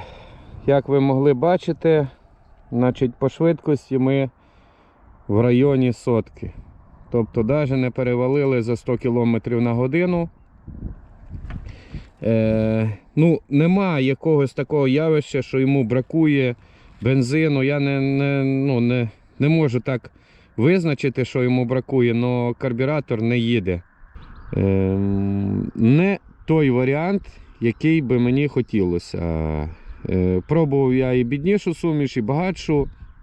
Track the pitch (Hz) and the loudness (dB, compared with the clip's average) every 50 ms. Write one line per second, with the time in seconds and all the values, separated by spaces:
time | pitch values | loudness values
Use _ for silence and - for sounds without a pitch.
0 | - - - - - - - - - - - - - 139 139 139 - - 139 139 | -2 -10 -20 -20 -20 -20 -20 -20 -20 -20 -16 -6 0 0 0 0 2 0 0 2
1 | 139 139 131 135 139 147 135 120 151 170 185 175 - 170 156 - - 165 160 151 | 2 2 2 2 2 2 2 2 2 0 0 0 -2 -6 -6 -2 2 2 2 2
2 | 139 131 - _ _ _ - _ _ _ - _ - - 123 120 123 127 120 - | 0 -2 -6 _ _ _ -20 _ _ _ -20 _ -14 -6 -2 0 0 0 0 0
3 | 135 120 - - 135 131 - - 165 165 160 - - 165 147 131 - - 131 127 | -2 -2 -2 -2 -4 -4 -2 0 0 0 0 0 0 -2 -2 -2 -2 -4 -2 0
4 | 131 131 139 135 135 127 _ _ _ _ _ - _ _ _ _ _ _ _ _ | 2 2 2 0 0 -2 _ _ _ _ _ -20 _ _ _ _ _ _ _ _
5 | - - - - - - 101 110 117 123 123 123 139 143 139 131 127 123 113 - | -20 -20 -20 -18 -6 -2 2 2 4 4 4 4 4 2 2 2 2 0 -2 -2
6 | - 131 117 110 - - - - 107 - - - - - - - - - - - | -2 0 0 0 -2 -4 -12 -14 -14 -14 -14 -16 -20 -20 -20 -20 -20 -20 -20 -20
7 | - - - 120 110 - - 120 110 113 143 151 147 127 135 131 127 123 - - | -12 -4 -2 -2 -2 -2 -2 -2 0 0 0 0 0 0 0 0 -2 -2 -2 -2
8 | 127 123 123 120 127 127 139 147 139 135 131 123 110 120 120 - - - 123 - | -2 -2 0 0 0 0 0 0 0 0 0 0 0 -2 -4 -4 -2 -4 -4 -2
9 | - 123 117 120 117 117 117 110 - 120 120 117 120 120 117 120 127 131 143 170 | -2 -2 0 0 2 2 0 -2 -2 -2 -2 0 0 0 0 0 -2 0 0 0
10 | 180 180 180 170 170 170 - - - _ - - - - - - - - - - | 0 0 0 -2 -4 -6 -10 -20 -20 _ -20 -20 -20 -18 -16 -12 -12 -12 -14 -14
11 | - - - - - - - - - - - - - - - - - - - - | -20 -20 -20 -20 -20 -18 -16 -16 -14 -12 -14 -14 -14 -16 -18 -20 -20 -16 -16 -16
12 | - - - - - 110 113 113 110 110 110 110 110 110 110 113 110 110 101 - | -16 -16 -14 -6 -2 0 2 2 2 2 2 0 0 0 0 0 -2 -2 -4 -8
13 | _ - - 143 160 170 156 - - - 139 143 156 175 185 202 196 185 160 139 | _ -6 0 2 4 4 2 0 -2 -2 0 2 2 2 2 2 0 0 0 0
14 | 131 131 131 - - 160 156 143 139 127 - - 135 - 151 147 139 131 131 147 | 0 0 -2 -2 0 0 2 2 0 -2 -2 -6 -6 -2 -2 0 2 2 2 2
15 | 160 160 156 147 - - - 135 120 - - 131 131 135 139 139 123 107 123 131 | 2 2 0 0 -2 -2 -4 -6 -4 -2 -2 0 2 2 2 2 2 2 0 -2
16 | 123 - - 165 160 151 143 139 131 123 120 _ - - - - - - - - | -2 0 0 2 2 4 4 2 0 0 -2 _ -14 -20 -20 -20 -20 -20 -14 -2
17 | 104 120 135 135 123 120 143 160 160 151 143 135 131 135 147 143 139 139 139 135 | 0 2 2 2 2 0 0 0 2 2 2 0 0 0 0 0 0 -2 0 0
18 | 135 139 139 139 139 139 139 139 135 135 135 135 135 139 131 117 120 120 123 123 | 0 0 0 0 0 0 0 0 0 0 0 0 0 0 0 2 2 2 2 0
19 | 120 110 - _ - - _ - 131 147 165 165 156 131 117 120 - 135 127 117 | -2 -4 -6 _ -20 -18 _ -2 2 2 2 2 2 0 0 -2 -2 -4 -6 -6
20 | - - _ - _ _ _ - _ _ - - 113 160 185 190 165 160 139 - | -8 -12 _ -20 _ _ _ -20 _ _ -4 0 2 4 4 2 2 0 -2 0
21 | - 135 - 131 120 - - 131 123 123 127 127 123 117 131 127 - - 139 127 | -2 -4 -2 -2 -4 -2 0 0 0 2 2 0 0 0 -2 -2 -2 0 0 2
22 | 120 120 113 120 123 123 123 123 120 120 117 - 139 127 117 117 131 139 156 147 | 2 2 2 0 0 0 0 0 -2 -2 -4 -4 -4 -4 -2 -2 -2 -2 -2 -4
23 | 131 - 123 107 113 117 123 120 117 117 120 113 92 95 90 85 - _ _ _ | -2 -4 -4 -2 0 0 0 0 2 2 0 0 0 0 -4 -4 -6 _ _ _
24 | - - - - - - - - - - - 101 98 98 95 95 95 95 95 98 | -20 -20 -20 -20 -20 -20 -20 -18 -12 -4 0 0 2 2 2 2 2 0 0 0
25 | 98 98 98 98 98 98 98 101 98 98 101 98 98 - - - 113 113 135 160 | 0 0 0 0 -2 -2 -2 -2 -2 -2 -2 -4 -4 -6 -2 2 4 4 4 4
26 | 185 196 196 - - - - - - - 160 160 147 135 120 123 127 131 139 151 | 4 2 -2 -4 -8 -18 -20 -16 -4 0 2 2 2 2 2 2 0 0 0 0
27 | 165 185 202 190 - - - - - - - - 117 120 110 - - 160 160 165 | 0 -2 -2 -4 -4 -8 -20 -20 -20 -20 -10 -2 -2 -2 -2 0 0 2 2 2
28 | 139 117 131 120 120 123 127 139 147 135 - 131 120 - - 104 92 87 87 85 | 2 2 2 2 2 2 2 2 0 0 -2 -4 -4 -2 0 0 0 2 0 -2
29 | - - - 92 87 85 80 80 80 78 78 78 76 76 - - - - - - | -4 -6 -6 -4 -2 -2 -2 -2 -2 -2 -2 -4 -4 -6 -8 -14 -18 -18 -18 -12
30 | - - 92 92 90 92 92 90 - - 151 165 160 143 139 139 135 127 127 131 | -6 -2 0 0 2 2 0 -2 -2 0 0 0 2 2 2 2 2 2 2 2
31 | 131 127 127 127 123 117 143 139 151 190 208 196 - 180 160 - - 170 156 147 | 0 2 2 0 0 0 -4 -4 0 0 0 0 -2 -4 -6 -4 -2 -2 0 0
32 | 143 127 - 131 107 107 139 160 185 190 180 - - - 156 143 135 - - - | -2 -2 -2 -4 -2 -2 -2 -2 -2 -4 -6 -6 -4 -2 0 0 -2 -4 -8 -18
33 | - - - - | -20 -20 -20 -12